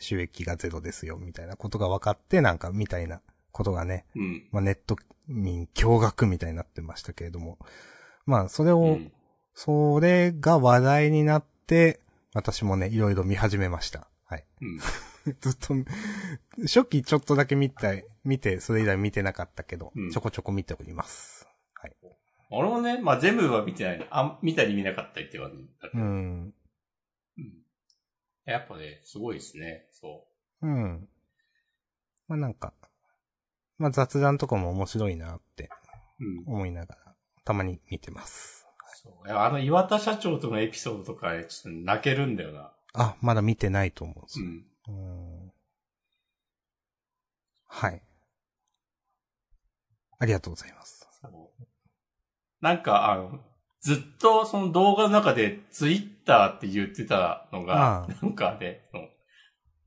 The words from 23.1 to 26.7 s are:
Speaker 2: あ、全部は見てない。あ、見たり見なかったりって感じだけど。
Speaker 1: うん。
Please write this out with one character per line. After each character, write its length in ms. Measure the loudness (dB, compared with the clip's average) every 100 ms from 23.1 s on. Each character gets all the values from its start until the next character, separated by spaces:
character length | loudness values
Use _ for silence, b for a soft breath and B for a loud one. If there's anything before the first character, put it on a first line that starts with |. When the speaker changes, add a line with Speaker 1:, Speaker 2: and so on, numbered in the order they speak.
Speaker 2:
あ、 80 | 2
全 160 | 4 4
部 140 | 4
は 140 | 2
見 100 | 0
て 100 | -4
な 100 | -4
い。 140 | -4 -4
あ、 280 | -2 -2 -2
見 120 | -2
た 100 | 2
り 100 | 2
見 80 | 0
な 120 | -2
か 80 | -4
っ 100 | -8
た 80 | -12
り 60 | -12
っ 40 |
て 80 | -12
感 120 | -14 -14
じ 60 | -20 _
だ 100 | -10
け 60 | -4
ど。 60 |
Speaker 1:
う 40 | -2
ん。 480 | -2 -4 -8 -12 -16 _